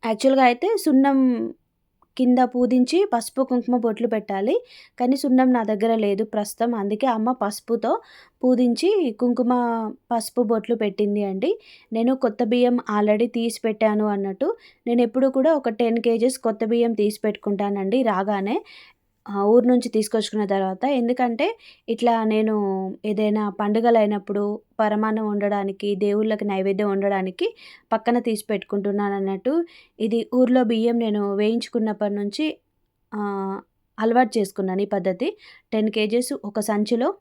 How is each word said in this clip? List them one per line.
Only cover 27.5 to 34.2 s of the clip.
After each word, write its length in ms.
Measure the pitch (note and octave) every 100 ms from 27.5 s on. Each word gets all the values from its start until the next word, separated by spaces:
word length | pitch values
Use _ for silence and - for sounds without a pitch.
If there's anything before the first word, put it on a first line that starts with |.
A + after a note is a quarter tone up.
| A#4 - - _
పక్కన 280 | A3+ A3 A#3+
తీసి 240 | A#3+ G#3+
పెట్టుకుంటున్నాను 680 | - G3+ - G3+ G3+ G3+ G3+
అన్నట్టు. 380 | G3 G3 G3 B3+ D#4 E4+ - _ -
ఇది 220 | A3 A3+ A3
ఊర్లో 280 | B3 B3+ B3+
బియ్యం 320 | A#3 A3+ A3+ A#3
నేను 240 | A#3 G#3 G3+ G3+
వేయించుకున్నప్పటి 800 | G#3 A#3 - A#3+ A3 G#3 G#3
నుంచి, 320 | G3+ G3+ - D#4 - _ _ _ _ _
ఆ, 80 | G#3+ G3+ G3 G3 G3 - _ _ -
అలవాటు 340 | A3+ A#3